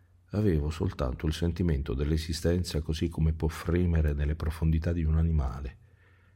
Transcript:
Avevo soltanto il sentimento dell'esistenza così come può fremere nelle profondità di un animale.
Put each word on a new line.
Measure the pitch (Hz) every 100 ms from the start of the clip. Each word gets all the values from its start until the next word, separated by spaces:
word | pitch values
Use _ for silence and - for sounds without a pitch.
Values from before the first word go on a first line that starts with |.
| _ _ -
Avevo | 98 107 78 76
soltanto | - 95 - 65 65 78
il |
sentimento | 78 85 85 87 69 69
dell'esistenza | 65 71 80 80 82 82 90 85 78
così | 78 80 82
come | 78 80
può | 78 78
fremere | - - 87 90 82 76
nelle | 71 73
profondità | 76 78 - 80 80 85
di | 85
un | 78 80
animale. | 82 78 65 67 69 - - _ _ _ _